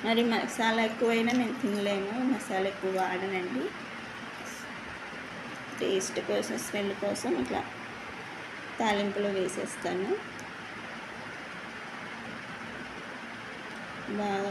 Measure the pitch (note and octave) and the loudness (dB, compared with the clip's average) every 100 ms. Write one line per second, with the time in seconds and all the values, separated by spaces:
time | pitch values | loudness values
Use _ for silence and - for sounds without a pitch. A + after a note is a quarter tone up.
0 | G#3+ A3+ A#3+ A3+ - - A3+ A3+ A3 - | 6 6 6 4 2 4 4 6 4 4
1 | A#3 A3+ A#3 B3+ A3+ - G#3+ G#3 G3+ G3 | 6 6 6 6 4 2 2 4 2 2
2 | G3 A#3 C4 A#3+ - F#3+ G3 G3 F#3+ F#3+ | 2 2 4 2 2 2 2 2 0 2
3 | F#3 F#3 F#3+ F#3+ F3+ B3+ F4 - - - | 2 2 0 0 0 0 0 -4 -8 -8
4 | - - - - - - - - - - | -8 -8 -8 -8 -8 -8 -8 -8 -8 -8
5 | - - - - - - - - G3 F#3+ | -8 -8 -8 -8 -8 -8 -8 -2 2 2
6 | - - - G#3 G#3 A3+ - G#3 G3+ - | 2 -2 2 0 2 -2 -2 0 0 2
7 | G3+ G3+ B3 E4+ B3+ - - - - - | 0 2 2 2 2 0 -2 -8 -8 -8
8 | - - - - - - - - G#3 G3+ | -8 -8 -10 -8 -8 -8 -8 2 4 6
9 | G3+ G3 G3+ G3 F#3 - - - - F3+ | 4 4 2 4 2 0 -4 -2 0 2
10 | G3 G4+ - - - - - - - - | 2 0 0 -8 -8 -8 -8 -8 -8 -8
11 | - - - - - - - - - - | -8 -8 -8 -8 -8 -8 -8 -8 -8 -8
12 | - - - - - - - - - - | -8 -8 -8 -8 -8 -8 -8 -8 -8 -8
13 | - - - - - - - - - - | -8 -8 -8 -8 -8 -8 -8 -8 -8 -8
14 | - G3+ G#3 G3 G3+ | -2 0 2 2 2